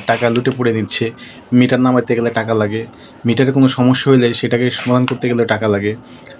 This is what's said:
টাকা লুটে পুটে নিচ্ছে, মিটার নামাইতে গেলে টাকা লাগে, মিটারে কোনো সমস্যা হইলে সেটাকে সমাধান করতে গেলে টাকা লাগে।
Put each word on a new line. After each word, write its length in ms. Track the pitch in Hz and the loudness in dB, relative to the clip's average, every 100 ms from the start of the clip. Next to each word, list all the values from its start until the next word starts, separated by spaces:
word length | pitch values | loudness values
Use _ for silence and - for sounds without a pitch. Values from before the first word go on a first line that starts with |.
| 101 | -4
টাকা 240 | 113 120 | -2 0
লুটে 220 | 120 127 | 0 -2
পুটে 220 | 123 123 | -2 -2
নিচ্ছে, 380 | 110 107 - 113 - - - - | -2 -2 -4 -4 -8 -20 -20 0
মিটার 260 | 123 123 127 | 2 4 2
নামাইতে 360 | 127 127 120 117 | 2 2 0 -2
গেলে 140 | 117 | -2
টাকা 240 | 113 110 | -2 -2
লাগে, 320 | 110 107 110 117 - - - 120 | 0 0 -4 -10 -14 -20 -8 -2
মিটারে 260 | 117 131 | 0 2
কোনো 160 | 135 131 | 4 2
সমস্যা 440 | 131 123 127 143 | 2 2 2 2
হইলে 220 | 131 120 | 4 2
সেটাকে 380 | 117 120 120 123 | -2 -2 0 -2
সমাধান 340 | - 123 123 127 | -4 -2 0 0
করতে 240 | 127 123 | -2 -2
গেলে 160 | 120 113 | -2 0
টাকা 220 | 107 110 | 0 0
লাগে। 280 | 101 104 117 - - - - | 0 -2 -6 -12 -20 -20 -4